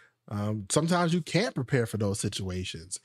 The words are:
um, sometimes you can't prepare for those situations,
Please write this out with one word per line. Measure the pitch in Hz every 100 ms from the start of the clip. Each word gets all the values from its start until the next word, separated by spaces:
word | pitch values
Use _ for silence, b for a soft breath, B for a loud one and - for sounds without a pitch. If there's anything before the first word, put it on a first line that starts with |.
| b b -
um, | 104 104 107 98
sometimes | 151 165 175 175
you | 175
can't | - 165 247 -
prepare | 123 131 113
for | 107
those | 104 101
situations, | 107 - 95 92 92 82 85 -